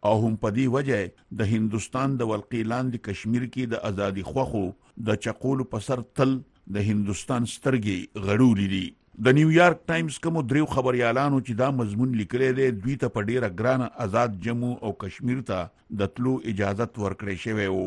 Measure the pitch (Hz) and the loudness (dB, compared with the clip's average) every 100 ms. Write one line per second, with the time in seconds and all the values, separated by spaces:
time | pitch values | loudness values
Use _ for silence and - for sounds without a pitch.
0 | 104 110 113 110 110 110 131 131 135 110 | 2 4 2 0 -2 0 2 0 0 -2
1 | 92 - - 110 104 113 107 107 - 131 | -2 -10 -14 -4 0 2 0 -2 -4 -4
2 | 139 131 113 107 - 117 110 120 131 113 | -2 0 -2 -2 -4 -4 -2 -2 -4 -6
3 | 107 95 110 120 120 127 120 113 107 98 | -8 -6 -2 -2 -2 -6 -4 -4 -4 -2
4 | 101 98 - - 101 104 92 - _ - | -2 -4 -4 -2 -2 -2 -4 -6 _ -6
5 | 107 107 117 - 131 135 123 110 117 123 | -2 -2 -2 -4 -2 -2 -2 -6 -4 -4
6 | - - 135 131 - _ - 101 104 104 | -4 2 2 2 -6 _ -8 -2 2 2
7 | 101 95 - 123 113 - 139 127 107 92 | 0 -4 -4 -2 -2 -2 0 0 0 -4
8 | 101 107 95 107 127 101 98 95 90 - | -6 -6 0 6 6 6 2 -2 -4 -12
9 | _ - 123 143 160 165 175 165 - 165 | _ 0 4 6 8 8 6 4 -2 -2
10 | 160 - 165 165 117 139 147 135 127 123 | -2 -4 -2 -2 0 2 2 0 0 2
11 | 117 127 143 135 123 110 131 131 107 104 | 2 2 2 2 0 0 0 0 -2 0
12 | 131 117 98 123 131 131 131 107 117 139 | 0 0 -2 0 2 2 0 0 -4 -2
13 | 127 110 101 123 107 87 117 131 117 - | -2 -2 -2 0 -2 0 0 2 -2 -4
14 | 107 113 120 95 110 120 123 120 110 - | 0 2 0 -2 -4 -2 -4 -4 -6 -6
15 | 101 - 123 131 110 92 87 _ - 104 | -10 -4 -4 -2 -2 -4 -6 _ -10 -4
16 | 101 - 127 131 113 101 98 101 117 113 | -2 0 0 0 -2 -2 -2 0 -4 -2
17 | 98 95 101 92 117 107 98 95 | -4 -4 -6 -6 -4 -2 0 0